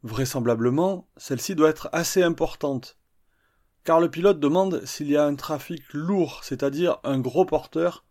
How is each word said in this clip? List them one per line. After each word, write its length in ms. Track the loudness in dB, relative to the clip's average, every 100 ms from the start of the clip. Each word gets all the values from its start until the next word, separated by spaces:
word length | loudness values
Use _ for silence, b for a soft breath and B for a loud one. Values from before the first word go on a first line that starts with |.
Vraisemblablement, 1040 | -10 -4 -2 0 0 2 2 2 0 -2 -10 _
celle-ci 360 | -8 -6 -4
doit 160 | 4 4
être 200 | 2 -4
assez 320 | -4 -2 2
importante, 760 | 2 2 -4 -2 -4 -4 -8 _ _ _ _ _ _ _ _ _
car 160 | 2 4
le 100 | 4
pilote 300 | 2 2 4
demande 460 | 4 4 2 0 -6
s'il 240 | -8 0
y 80 | 2
a 80 | 2
un 100 | 0
trafic 480 | -6 -8 -8 -14 -10
lourd, 480 | -8 -2 0 0 -2
c'est-à-dire 560 | -10 -2 -2 0 0 0
un 160 | -2 -2
gros 260 | -2 -4 -4
porteur 600 | -4 -4 -4 -4 -4 _